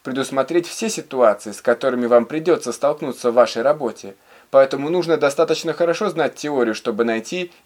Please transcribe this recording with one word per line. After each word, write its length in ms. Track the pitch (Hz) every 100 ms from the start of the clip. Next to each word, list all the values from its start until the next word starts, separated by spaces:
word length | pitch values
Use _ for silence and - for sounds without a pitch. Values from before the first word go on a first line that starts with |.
предусмотреть 640 | - 131 131 135 131 170 170
все 220 | - 220
ситуации, 640 | 190 - 131 113 101 107
с 80 | 101
которыми 460 | - 117 135 123 120
вам 180 | 120
придется 480 | 117 151 160 151 123
столкнуться 580 | 113 143 147 147 117 120
в 40 |
вашей 280 | 117 113 113
работе. 540 | 127 151 120 - 98 - _ - _
Поэтому 380 | 139 135 135 143
нужно 280 | 180 160 151
достаточно 560 | 147 - 160 156 165
хорошо 360 | 147 170 165 208
знать 260 | 160 139
теорию, 400 | - 147 139 117
чтобы 300 | 107 123 107
найти 480 | 113 110 107 180 175 -